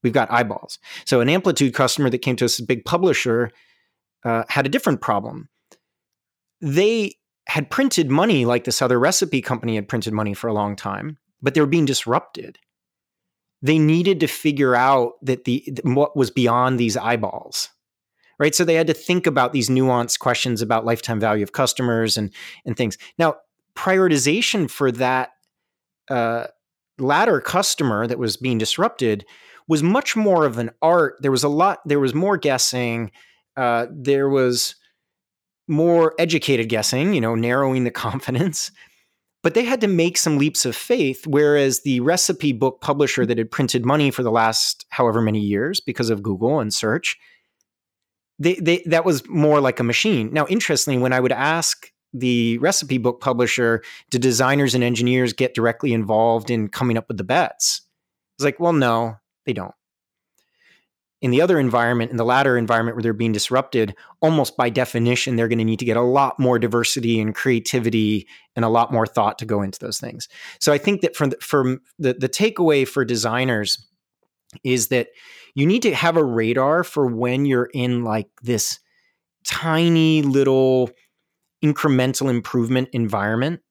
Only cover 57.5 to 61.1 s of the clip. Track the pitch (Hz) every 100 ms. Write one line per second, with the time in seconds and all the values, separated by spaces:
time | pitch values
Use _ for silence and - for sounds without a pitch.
57.5 | - - - _ _ _ _ _ _ 143
58.5 | 139 170 160 127 113 117 110 _ _ -
59.5 | 104 95 - _ _ _ _ _ _ _
60.5 | _ _ _ _ _ _